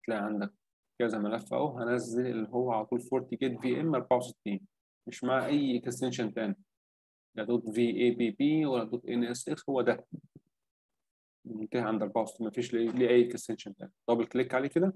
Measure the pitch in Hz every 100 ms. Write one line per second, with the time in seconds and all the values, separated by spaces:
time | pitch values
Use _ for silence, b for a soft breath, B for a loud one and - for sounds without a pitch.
0 | - 107 104 107 101 _ _ _ _ _
1 | 117 107 104 113 101 123 151 127 117 123
2 | 113 117 127 113 104 123 127 110 110 123
3 | 123 131 - 117 131 120 131 147 160 135
4 | - 123 123 - 104 98 - _ _ _
5 | - - 127 131 - 147 139 120 127 123
6 | 131 127 110 110 107 98 _ _ _ _
7 | _ _ _ - 107 120 110 107 117 113
8 | 123 120 117 104 143 156 151 127 110 120
9 | - 120 120 123 - 151 - 135 123 110
10 | - - - - _ _ _ _ _ _
11 | _ _ _ _ - 107 107 127 110 110
12 | 101 113 110 - 110 123 120 117 117 123
13 | 120 123 120 120 - 110 104 101 98 _
14 | - 117 113 123 127 131 139 165 190